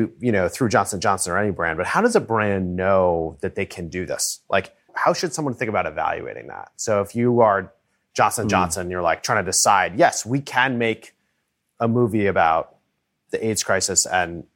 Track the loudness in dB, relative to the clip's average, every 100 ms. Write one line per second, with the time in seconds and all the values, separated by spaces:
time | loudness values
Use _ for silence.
0 | 2 -2 0 2 0 0 2 2 0 0
1 | 0 0 0 0 0 -2 -2 -2 -2 0
2 | 2 2 0 0 0 0 -2 -2 2 4
3 | 4 2 -4 -6 -8 -6 -8 -8 -10 -8
4 | -8 -6 -6 -8 -4 -2 -2 _ _ -4
5 | 0 0 -4 -4 -6 -4 -4 -2 -4 -4
6 | -4 -4 -8 -12 -14 -16 -16 -10 -2 -2
7 | -2 -2 2 4 4 4 -2 _ _ _
8 | _ 0 2 2 0 2 2 -2 -4 0
9 | 0 0 0 -2 0 0 4 4 2 2
10 | 2 2 -4 -6 -2 0 0 2 -2 -2
11 | -8 _ _ _ _ _ _ -4 0 2
12 | 2 2 2 4 4 2 -2 _ _ _
13 | _ _ _ -6 -2 -2 0 0 0 -2
14 | 0 0 -2 -6 -14